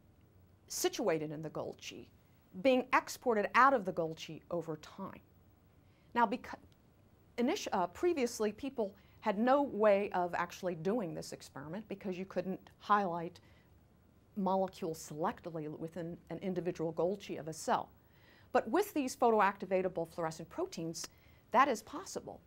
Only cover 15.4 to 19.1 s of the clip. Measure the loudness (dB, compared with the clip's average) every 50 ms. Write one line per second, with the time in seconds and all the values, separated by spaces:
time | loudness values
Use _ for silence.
15.4 | -10 -8 -8 -6 -6 -6 -8 -8 -10 -8 -8 -8 -8 -8 -10 -12 -12 -12 -10 -6
16.4 | -4 -2 -2 -2 -2 -2 -2 -2 -4 -2 0 2 0 0 0 -2 -6 -10 -8 -8
17.4 | -8 -8 -8 -6 0 0 2 0 0 -4 -14 _ _ _ _ -20 -20 -20 -20 -20
18.4 | -8 2 2 2 2 4 2 2 2 2 0 -2 -2 -2